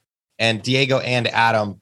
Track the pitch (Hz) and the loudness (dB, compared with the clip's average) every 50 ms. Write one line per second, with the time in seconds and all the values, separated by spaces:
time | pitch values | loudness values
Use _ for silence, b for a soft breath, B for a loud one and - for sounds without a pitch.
0 | _ _ _ _ _ _ _ - 113 113 110 101 - 123 131 135 139 131 135 127 | _ _ _ _ _ _ _ -2 -2 0 0 -2 -2 0 0 2 2 2 0 0
1 | - 120 123 123 117 - - 113 117 113 113 107 104 101 87 - | 0 -2 -2 -2 -2 0 0 2 2 2 2 0 0 -2 -6 -8